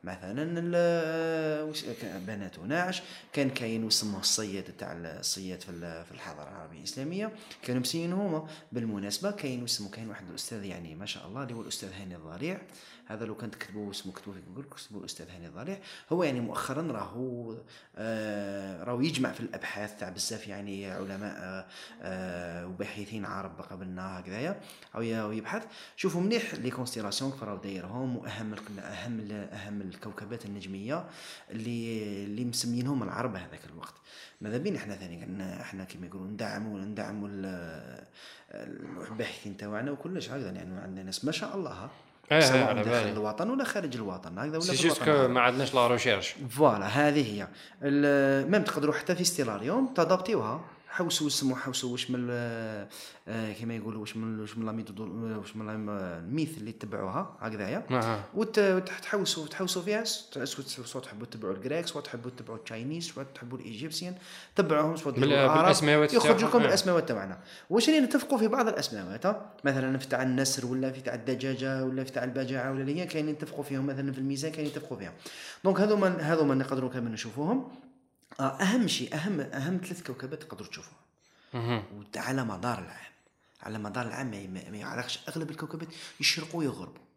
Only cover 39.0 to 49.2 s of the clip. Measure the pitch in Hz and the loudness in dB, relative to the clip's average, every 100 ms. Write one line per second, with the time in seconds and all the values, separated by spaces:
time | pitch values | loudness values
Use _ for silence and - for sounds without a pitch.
39 | 85 110 110 - 104 98 104 107 131 143 | -10 -4 -4 -4 -10 -8 -4 -2 -2 -4
40 | 170 185 120 131 107 92 87 92 95 95 | -4 -6 -4 -6 -6 -6 -8 -8 -8 -8
41 | 95 95 135 160 - 196 156 92 113 - | -6 -4 -2 -2 -4 -4 -6 -6 -12 -14
42 | - _ - 151 143 131 113 104 107 120 | -20 _ 4 8 10 10 8 4 4 4
43 | 104 107 107 - 220 269 269 214 165 123 | 4 2 0 0 0 2 0 0 -2 -2
44 | 104 90 90 90 143 160 175 135 165 151 | -4 -4 -6 -4 -2 0 2 6 6 6
45 | 151 147 131 127 123 127 131 135 120 120 | 6 8 8 8 8 6 4 6 8 6
46 | 127 101 - - 135 127 151 104 98 120 | 6 4 2 -6 -8 8 8 8 2 6
47 | 147 147 120 104 92 - - - 143 143 | 6 6 2 0 -6 -10 -20 -4 2 6
48 | 143 143 139 135 151 208 - - 147 - | 6 6 6 6 6 4 4 2 2 2
49 | - 175 | 0 2